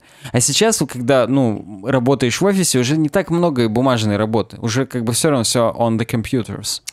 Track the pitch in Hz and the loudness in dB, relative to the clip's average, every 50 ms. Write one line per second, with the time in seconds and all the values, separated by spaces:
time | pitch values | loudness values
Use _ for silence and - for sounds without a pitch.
0 | _ _ - - 143 131 - 123 - 143 131 - 208 226 220 - 156 131 - 127 | _ _ -20 -20 -8 -4 -2 0 0 0 2 2 2 2 2 0 -2 -4 -4 -4
1 | 120 127 139 127 117 107 135 139 127 113 104 - - 95 104 95 98 123 139 127 | 0 2 4 4 4 2 2 2 2 0 0 -4 -8 -12 -14 -8 -4 -2 0 2
2 | 120 131 139 - 131 120 - - 175 202 196 190 175 - - 127 123 123 156 160 | 2 2 2 2 2 0 0 2 2 2 2 2 0 2 2 2 2 2 2 0
3 | 156 147 - 196 180 - 165 170 175 170 143 123 117 110 107 120 131 135 123 110 | 0 0 0 -2 -2 0 0 0 0 0 2 0 0 0 2 2 2 2 2 2
4 | 107 104 101 101 110 110 117 117 120 - - 98 - 113 107 131 135 - - 123 | 2 0 0 0 0 0 0 -2 -2 -4 -6 -6 -4 -2 -2 -2 -2 -2 -4 -4
5 | 113 117 120 - - 160 143 123 110 - - 123 117 110 - - 120 117 113 110 | -2 -2 0 0 2 2 2 2 0 0 0 2 2 0 0 0 0 0 0 0
6 | 117 - - 113 104 - 135 123 107 - 98 107 107 - - - - - | -2 -2 -4 -4 -2 -2 -2 -2 -2 -4 -8 -8 -8 -8 -8 -8 -10 -8